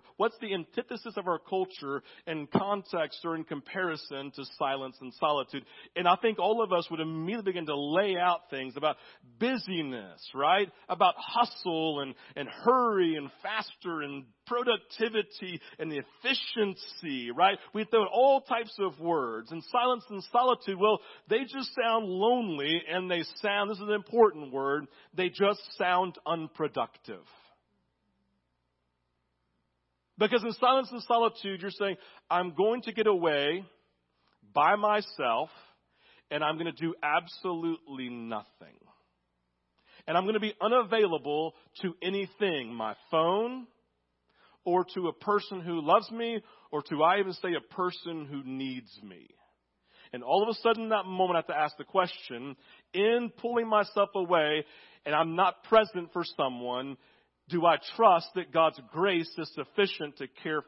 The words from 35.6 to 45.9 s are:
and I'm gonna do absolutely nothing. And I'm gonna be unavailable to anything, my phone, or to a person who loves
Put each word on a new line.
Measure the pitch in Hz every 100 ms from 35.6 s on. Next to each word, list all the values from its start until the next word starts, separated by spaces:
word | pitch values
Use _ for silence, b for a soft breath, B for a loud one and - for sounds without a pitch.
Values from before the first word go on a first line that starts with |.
| - _ _ b b b b
and | 147
I'm | 151 156
gonna | 170
do | - 160 165
absolutely | 147 160 170 - 190 170 165 160 - 135 127
nothing. | 120 117 110 - - 76 _ _ _ _ _ _ _ _ _ _ _ b b b
And | 170
I'm | 190
gonna | 220
be | 214 -
unavailable | 208 247 208 226 202 156 135 151 160 - b -
to | 185 -
anything, | 180 196 190 - 202 151 117
my | 117 110 104 -
phone, | 160 165 196 240 262 240 _ _ _ _ _ _ b b b 180
or | 175 180 190
to | 170
a |
person | - 208 208 - 190
who | 170 165
loves | 151